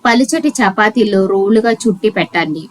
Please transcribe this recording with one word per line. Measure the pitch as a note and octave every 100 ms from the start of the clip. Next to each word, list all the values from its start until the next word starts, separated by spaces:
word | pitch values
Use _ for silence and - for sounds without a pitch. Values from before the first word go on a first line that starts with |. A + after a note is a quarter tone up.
| A#3+
పలుచటి | A#3+ C4 D#4+ D4+ -
చపాతీల్లో | G3+ F#3+ G#3+ A#3+ G#3+ G3 F#3+
రోలుగా | G3 G3 A3 A#3 A3+
చుట్టి | A#3 F#3+ A3 G3+
పెట్టండి. | D#3+ F3 D#3 D#3 D#3